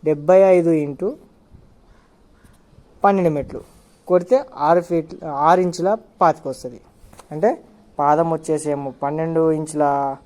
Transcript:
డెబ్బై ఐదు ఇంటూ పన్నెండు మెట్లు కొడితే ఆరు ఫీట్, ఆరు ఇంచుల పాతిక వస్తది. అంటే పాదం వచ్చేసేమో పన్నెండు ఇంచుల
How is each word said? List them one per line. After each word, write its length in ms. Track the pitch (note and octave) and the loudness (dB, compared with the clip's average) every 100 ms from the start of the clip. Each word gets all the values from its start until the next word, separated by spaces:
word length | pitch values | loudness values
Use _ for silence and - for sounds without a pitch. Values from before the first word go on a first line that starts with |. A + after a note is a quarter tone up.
| D#3 | -2
డెబ్బై 360 | D3+ D3 F#3 | -4 2 4
ఐదు 280 | F#3+ F3+ E3 | 6 4 2
ఇంటూ 440 | D#3+ D3 C3+ F#3+ D4+ _ _ _ - _ _ _ _ _ _ _ _ _ _ _ _ _ _ | 0 -2 -6 -8 -8 _ _ _ -20 _ _ _ _ _ _ _ _ _ _ _ _ _ _
పన్నెండు 260 | G3+ G3 F3 | 0 2 0
మెట్లు 320 | D3+ A#2+ - - _ _ _ - | -2 -6 -12 -18 _ _ _ 0
కొడితే 360 | F3+ F3 C4 C#4+ - | 0 2 0 0 -4
ఆరు 240 | D3 E3+ | 2 2
ఫీట్, 440 | E3+ E3+ D#3+ - D#3+ | 2 -4 -4 -12 -10
ఆరు 360 | C#3 D3+ F#3 | 0 2 4
ఇంచుల 360 | F3+ E3 F3+ A3 - _ | 2 -2 -2 -2 -6 _
పాతిక 260 | F3 D3 C#3 | 0 0 -6
వస్తది. 340 | C3 B2+ B2 _ _ - - - | -10 -14 -16 _ _ -20 -20 -16
అంటే 300 | D3+ G3+ E4+ - _ _ - | -2 -2 -2 -10 _ _ -4
పాదం 320 | C#3+ D3+ E3+ | 0 2 0
వచ్చేసేమో 600 | D#3+ D#3+ D#3 D3 C#3+ C#3 B2+ | -2 -4 -4 -4 -6 -6 -8
పన్నెండు 480 | C#3+ D3+ D#3+ E3 D#3+ | -6 -4 -4 0 0
ఇంచుల 640 | D#3 D#3 D3+ C#3+ C#3 C#3 C3+ | 0 -4 -2 0 0 -4 -8